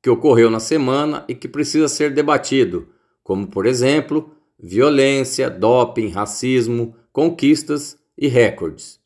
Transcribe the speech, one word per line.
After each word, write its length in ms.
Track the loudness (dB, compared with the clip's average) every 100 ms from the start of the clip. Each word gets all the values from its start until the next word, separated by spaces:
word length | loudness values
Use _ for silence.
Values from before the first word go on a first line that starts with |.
que 100 | 0
ocorreu 380 | 2 4 6 4
na 100 | 2
semana 640 | -2 -2 0 0 -2 -6 -10
e 80 |
que 140 | -12 -12
precisa 400 | -8 -4 0 0
ser 260 | 0 -2
debatido, 720 | 0 0 0 0 0 0 -2 -12 _ _ _
como, 240 | _ -4 -4
por 180 | -2 -2
exemplo, 640 | 0 0 0 0 -6 -6 _ _ _
violência, 960 | -8 0 2 4 2 0 -2 -4 -4
doping, 580 | 0 2 4 2 -2 -6
racismo, 840 | -6 -8 -6 -2 0 0 -4 -6 -10 _
conquistas 880 | -2 -2 0 2 2 0 -8 -8 -18 _ -4
e 120 | 0
recordes. 720 | 2 2 0 -10 -10 -20 _